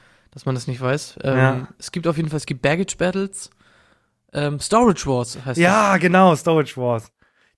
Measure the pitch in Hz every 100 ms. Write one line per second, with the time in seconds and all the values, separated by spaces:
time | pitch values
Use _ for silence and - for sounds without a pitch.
0 | _ _ _ - - 127 117 123 127 143
1 | - - 135 131 131 127 131 - - 175
2 | 165 156 156 151 - 131 139 160 190 -
3 | 180 190 196 - - _ _ _ _ _
4 | _ _ _ 143 147 143 - 220 247 175
5 | - 127 120 - 131 127 175 214 208 185
6 | 175 185 190 151 170 160 139 - 123 113
7 | - _ _ _ _